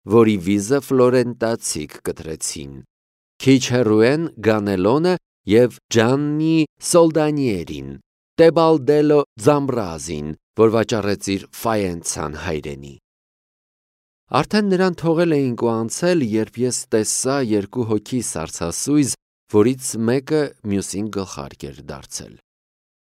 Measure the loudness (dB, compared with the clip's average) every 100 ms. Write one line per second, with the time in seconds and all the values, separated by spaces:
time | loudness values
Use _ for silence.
0 | 2 4 4 2 0 -2 0 -2 0 2
1 | 4 4 0 -4 -4 -4 -6 -8 -10 -10
2 | -10 -10 -10 -10 -10 -10 -14 -16 -20 _
3 | _ _ _ _ 2 4 2 0 4 4
4 | 4 2 -4 -2 0 0 0 0 2 2
5 | 0 -2 -6 _ 2 4 4 0 _ 2
6 | 2 2 -2 -2 0 0 0 _ 2 4
7 | 4 2 0 0 -2 -2 -6 -10 -12 -16
8 | _ _ _ 4 4 6 2 2 2 2
9 | 4 2 2 0 2 2 0 -4 -6 -8
10 | -8 -8 -8 -12 _ 2 4 4 0 -2
11 | -2 -4 -4 -6 -6 -8 -4 -2 -2 -6
12 | -8 -8 -8 -8 -8 -8 -8 -14 -16 -20
13 | _ _ _ _ _ _ _ _ _ _
14 | _ _ _ -2 0 0 2 2 0 0
15 | 0 2 2 2 0 0 -2 0 -4 -2
16 | 0 0 0 0 -2 -2 -4 -4 -2 -2
17 | 0 -2 -2 -2 0 0 -2 -6 -2 -4
18 | -2 -6 -6 -8 -10 -6 -6 -6 0 0
19 | 0 -4 _ _ _ 2 2 0 -6 -4
20 | -2 -2 0 -2 -2 -6 -4 -4 -4 -6
21 | -6 -6 -8 -10 -14 -12 -14 -14 -16 -16
22 | -16 -16 -16 -20 _ _ _ _ _ _
23 | _